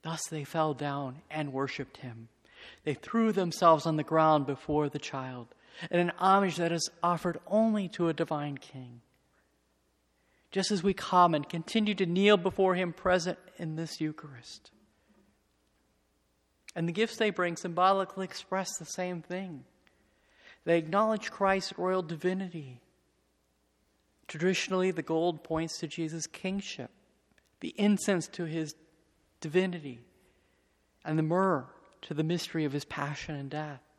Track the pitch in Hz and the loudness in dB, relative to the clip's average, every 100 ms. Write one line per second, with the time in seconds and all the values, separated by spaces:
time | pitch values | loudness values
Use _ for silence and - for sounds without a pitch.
0 | 160 165 - 156 139 170 156 147 147 143 | -8 -8 -8 -8 -4 0 0 0 -4 -4
1 | 135 135 - 156 147 131 135 - 135 - | -6 -10 -10 -6 -4 -2 -4 -4 -10 -12
2 | 127 113 117 _ _ - - - - 135 | -14 -14 -18 _ _ -20 -20 -8 -6 -6
3 | - 226 220 202 175 - 175 156 165 156 | -2 0 2 2 -2 6 8 8 4 0
4 | 147 160 156 151 139 135 - 151 147 143 | 2 4 6 4 2 -4 -2 0 0 -4
5 | - 135 131 127 117 - _ - 165 175 | -8 -8 -8 -10 -14 -20 _ -14 -2 0
6 | 175 - 185 196 196 165 170 170 - - | 0 2 6 6 4 0 0 0 -4 0
7 | 175 170 180 170 - 208 226 208 185 - | 0 2 -2 -4 0 2 2 2 -2 0
8 | 170 160 165 151 147 139 - 135 123 120 | 0 0 -2 -2 -4 -8 -12 -16 -16 -20
9 | _ _ _ _ _ _ _ _ _ _ | _ _ _ _ _ _ _ _ _ _
10 | _ _ _ _ _ 196 185 202 190 190 | _ _ _ _ _ -4 0 2 2 0
11 | - 180 175 151 147 170 160 226 214 190 | 4 6 8 6 -2 -8 -2 0 2 0
12 | 175 180 202 208 180 180 190 180 180 - | 0 4 6 6 4 2 2 2 0 -2
13 | 185 180 170 - - - 160 156 165 - | 2 2 0 -6 -12 -8 -6 -4 -6 -4
14 | 156 151 151 123 - - - _ _ _ | -4 -4 -16 -18 -18 -20 -20 _ _ _
15 | _ _ _ _ _ _ _ _ _ _ | _ _ _ _ _ _ _ _ _ _
16 | _ _ _ _ _ _ - 175 165 170 | _ _ _ _ _ _ -12 -4 -4 0
17 | 220 - 214 185 175 170 180 170 185 196 | -2 0 -2 0 -2 -2 -4 2 4 4
18 | 190 - 185 - - 190 185 - 160 - | -2 -6 -8 -10 -6 -4 -4 -8 -10 -6
19 | 180 175 - 180 190 143 131 _ _ _ | -6 -6 -8 -10 -8 -14 -16 _ _ _
20 | _ _ _ _ - - - 170 160 196 | _ _ _ _ -20 -8 2 2 4 2
21 | 220 214 - - 196 190 - - 185 185 | 2 0 -4 0 2 2 0 -4 0 0
22 | 160 165 185 185 190 170 135 120 _ _ | -2 -2 -2 -2 -6 -10 -12 -18 _ _
23 | _ _ _ _ _ _ _ _ _ _ | _ _ _ _ _ _ _ _ _ _
24 | _ _ - 156 180 180 - 190 185 165 | _ _ -16 0 0 0 0 0 0 0
25 | 156 160 175 156 - 160 165 - 151 - | -2 0 0 -2 -4 -4 -4 -6 -8 -6
26 | 160 165 - - 185 196 - - - _ | -6 -6 -10 -8 -6 -6 -8 -12 -12 _
27 | _ _ _ _ _ _ - - 208 196 | _ _ _ _ _ _ -12 2 4 4
28 | - 185 - - 165 160 151 - _ _ | 2 0 -2 -8 -4 -4 -4 -8 _ _
29 | _ _ _ _ 160 170 190 170 143 117 | _ _ _ _ 0 2 2 -4 -10 -14
30 | - _ _ _ _ _ _ _ _ _ | -20 _ _ _ _ _ _ _ _ _
31 | - 156 156 175 190 151 127 - - _ | -2 0 2 4 4 2 -2 -20 -20 _
32 | - 151 160 175 - 165 147 143 - - | -8 -2 0 0 -2 -2 0 -2 -6 -6
33 | 143 143 - 147 139 151 151 139 _ | -6 -6 -8 -8 -6 -8 -8 -12 _